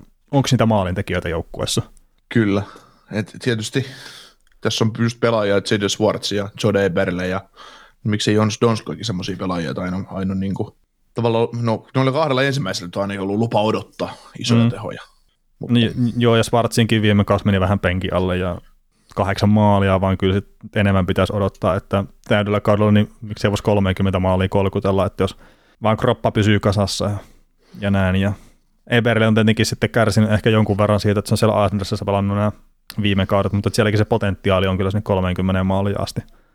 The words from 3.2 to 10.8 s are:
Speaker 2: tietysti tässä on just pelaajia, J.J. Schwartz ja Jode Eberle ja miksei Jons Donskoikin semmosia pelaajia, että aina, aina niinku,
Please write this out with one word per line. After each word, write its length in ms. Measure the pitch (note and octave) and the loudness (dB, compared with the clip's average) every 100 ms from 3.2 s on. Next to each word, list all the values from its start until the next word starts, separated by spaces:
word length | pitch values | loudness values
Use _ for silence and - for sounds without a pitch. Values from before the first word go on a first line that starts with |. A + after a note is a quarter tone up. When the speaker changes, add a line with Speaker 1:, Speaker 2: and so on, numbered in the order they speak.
| - - | -8 -6
Speaker 2:
tietysti 420 | C3 A2+ G#2 C#3 A#2+ - - - - _ _ _ | -4 -4 -4 -4 -6 -10 -20 -20 -20 _ _ _
tässä 240 | A2 - | -4 0
on 80 | A2 A2+ | 0 0
just 220 | A#2 - | -2 0
pelaajia, 340 | A#2 A2+ G#2 G2+ | 0 2 2 0
J.J. 300 | - G#2+ G2+ | 0 0 0
Schwartz 440 | - G#2 - - | 0 0 0 -4
ja 160 | G2+ G2+ - | -4 -6 -4
Jode 200 | A2 G2+ | 0 2
Eberle 420 | G2 F2+ F#2 F2+ F#2 | 2 0 -2 -2 -4
ja 120 | F#2+ - - - - - _ | -6 -10 -20 -20 -20 -20 _
miksei 300 | A#2+ G#2 - | -4 -2 0
Jons 240 | G#2+ G#2+ - | 2 2 0
Donskoikin 440 | A#2+ A2 - D#2+ | 0 0 -6 -10
semmosia 320 | A2 F2+ G2+ E2+ | -8 -6 -8 -6
pelaajia, 340 | F#2 F2 D2 | -6 -4 -6
että 120 | D#2+ | -6
aina, 220 | F2+ F2+ F#2+ | -6 -8 -8
aina 240 | F#2 F#2+ | -6 -6
niinku, 420 | F#2+ F#2+ F#2+ G#2+ - | -4 -4 -6 -8 -14